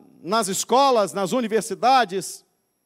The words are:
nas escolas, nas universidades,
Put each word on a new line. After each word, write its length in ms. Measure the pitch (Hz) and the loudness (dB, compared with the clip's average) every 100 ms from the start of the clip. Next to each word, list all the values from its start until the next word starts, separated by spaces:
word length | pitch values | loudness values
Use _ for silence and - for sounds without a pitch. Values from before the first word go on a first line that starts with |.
| - _ | -20 _
nas 240 | 165 220 190 | -4 -2 -2
escolas, 680 | 185 - 247 277 233 190 | -6 0 2 4 2 0
nas 200 | 180 180 | -2 -2
universidades, 1120 | 247 220 214 - 175 226 269 208 190 - - _ _ _ _ | -2 0 -2 -4 0 4 4 2 -4 -8 -14 _ _ _ _